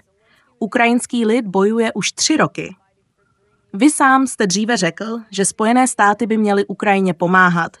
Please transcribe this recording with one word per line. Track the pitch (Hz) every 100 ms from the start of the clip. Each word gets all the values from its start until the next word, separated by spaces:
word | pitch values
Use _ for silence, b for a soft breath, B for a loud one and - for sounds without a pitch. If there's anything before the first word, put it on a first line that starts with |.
| _ _ _ _ _ -
Ukrajinský | 214 247 233 240 - 240 220
lid | 240 214
bojuje | 190 202 226 226
už | 220 -
tři | - - 311
roky. | 160 - - 190 _ _ _ _ _ _ _ _ _
Vy | 196 277
sám | - 277 262 262
jste | - 214
dříve | 185 220 233
řekl, | 175 165 220 233 220
že | 190
Spojené | 202 - 220 247 254
státy | - 208 208 220
by | 220
měly | 208 202 202
Ukrajině | 196 208 196 190
pomáhat, | 175 175 185 180 170 160 -